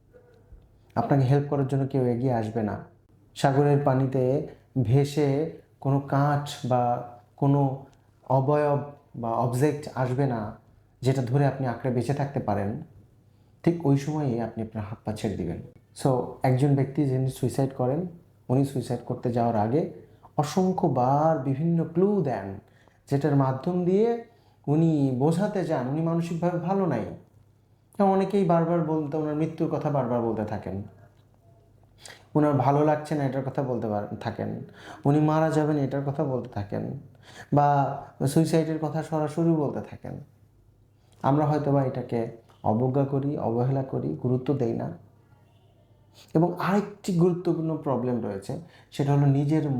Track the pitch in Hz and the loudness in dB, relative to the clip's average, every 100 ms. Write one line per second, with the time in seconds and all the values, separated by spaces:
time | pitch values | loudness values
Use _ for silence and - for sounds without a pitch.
0 | _ - _ _ _ - - _ _ - | _ -20 _ _ _ -20 -20 _ _ -4
1 | 117 139 123 143 143 143 131 135 135 135 | 2 2 4 2 2 -2 0 0 0 0
2 | 123 117 131 120 107 110 107 98 - _ | 0 0 0 0 -2 -2 -2 -4 -10 _
3 | _ _ _ - 143 131 147 143 143 131 | _ _ _ 0 2 4 4 4 4 2
4 | 135 131 127 139 165 - _ 131 107 135 | 2 2 2 0 -2 -12 _ -2 2 4
5 | 143 - 143 135 165 - - _ 139 139 | 4 2 2 2 -2 -8 -20 _ 0 0
6 | 143 135 143 143 143 - 127 123 123 123 | 0 0 2 0 -4 -6 -2 0 2 -2
7 | 127 - - - 143 139 139 135 - _ | -6 -16 -18 -2 2 4 2 -2 -12 _
8 | _ _ - 131 131 151 147 143 - - | _ _ 0 0 2 2 2 0 -2 -14
9 | _ - 117 117 120 123 151 147 - 127 | _ -8 -4 0 0 2 0 0 -6 -4
10 | 127 127 139 117 107 - _ _ _ _ | -2 0 -2 -2 -6 -12 _ _ _ _
11 | 123 135 117 135 139 135 131 113 135 120 | 0 0 2 2 2 0 -4 -4 -2 -2
12 | 117 139 139 127 107 101 101 135 - - | 0 -2 -4 -4 -4 -2 -2 -6 -10 -20
13 | - _ _ _ _ _ - 170 139 139 | -20 _ _ _ _ _ 0 0 2 2
14 | 147 151 143 117 110 - 107 110 101 107 | 0 -2 -2 -2 -4 -6 -8 -8 -8 -8
15 | - 104 113 90 85 85 - - _ - | -8 -4 -4 -2 -4 -6 -10 -20 _ -4
16 | 147 123 - - 135 127 143 139 139 - | 0 0 -2 -2 0 4 4 2 2 0
17 | 143 131 131 - 123 - 135 - 127 147 | 0 0 -2 -2 -2 0 -2 0 -2 -2
18 | 180 - _ _ - 127 139 135 113 120 | -4 -10 _ _ 0 2 2 -2 -4 -6
19 | - 123 123 117 117 110 107 143 - - | -6 -6 -2 0 0 0 0 0 -2 -8
20 | - - - - 143 - 185 185 - 127 | -20 -20 -8 -4 -2 0 0 2 0 2
21 | 123 143 160 156 131 135 165 170 165 170 | 2 2 2 0 -2 -2 0 0 0 0
22 | 196 208 139 110 95 95 - _ _ _ | 2 2 -2 -4 -6 -12 -16 _ _ _
23 | - 139 151 143 131 127 - 180 175 190 | -4 0 2 2 2 0 -4 -2 2 2
24 | 226 233 - _ _ _ - 147 165 156 | 2 0 -6 _ _ _ 0 2 4 4
25 | 135 123 143 165 208 202 160 151 123 151 | 2 2 2 2 0 -2 -2 -2 -2 -2
26 | 165 170 170 170 175 170 165 196 185 120 | 0 0 -2 -2 -2 -2 -2 0 0 -2
27 | 95 - - _ _ _ _ _ _ - | -4 -10 -18 _ _ _ _ _ _ 0
28 | 196 190 190 202 180 170 165 170 156 156 | 2 4 2 2 4 4 2 0 0 -2
29 | 147 156 151 151 156 - 160 151 151 139 | -2 -2 -2 -2 -2 -2 -2 -2 -2 0
30 | 123 120 113 107 107 101 95 95 101 - | 0 0 0 -2 -4 -6 -6 -8 -10 -16
31 | - _ _ _ _ - _ _ _ _ | -20 _ _ _ _ -20 _ _ _ _
32 | - - - 156 147 135 127 143 151 151 | -20 -20 -4 0 2 2 2 2 2 0
33 | - 151 139 135 131 139 131 120 113 104 | -2 -4 -2 -4 -4 -4 -4 -4 -4 -4
34 | 101 107 117 107 107 113 127 - - - | -6 -8 -8 -6 -6 -8 -12 -18 -20 -4
35 | 139 151 151 156 160 151 151 151 135 139 | 2 4 4 2 2 2 0 0 -2 -2
36 | 139 139 147 127 - - 101 110 113 135 | -4 -2 -2 -4 -6 -8 -6 -6 -8 -10
37 | - - - - - 143 143 143 131 - | -14 -20 -20 -20 0 4 4 4 0 -4
38 | - - 139 165 160 165 156 160 156 160 | -10 -4 0 2 2 2 0 -2 -4 -6
39 | 151 160 151 143 165 160 135 107 107 - | -4 -2 -2 0 2 2 0 -4 -10 -12
40 | 92 - - _ _ _ _ _ _ _ | -12 -14 -16 _ _ _ _ _ _ _
41 | _ _ - 147 147 147 143 139 131 127 | _ _ 2 2 2 2 2 2 2 -4
42 | 120 120 113 - - _ - 110 127 135 | -4 -4 -4 -8 -20 _ 0 2 2 2
43 | 135 139 139 147 110 117 127 135 135 127 | 0 0 -2 -2 -2 0 0 0 -2 -4
44 | 139 156 127 127 127 131 117 117 127 - | -4 -2 0 0 0 0 0 -2 -6 -10
45 | - _ _ - _ _ _ _ _ _ | -18 _ _ -20 _ _ _ _ _ _
46 | _ - - 165 170 175 156 202 202 - | _ -20 -2 2 2 0 0 0 0 -6
47 | - 175 180 170 - 165 160 156 - 123 | -2 2 4 2 0 -2 -2 -4 -2 -2
48 | 123 120 104 98 - 135 - - - - | 0 -2 -4 -6 -8 -10 -12 -20 -10 -2
49 | 143 143 143 139 147 156 151 123 | 2 4 4 4 4 2 2 0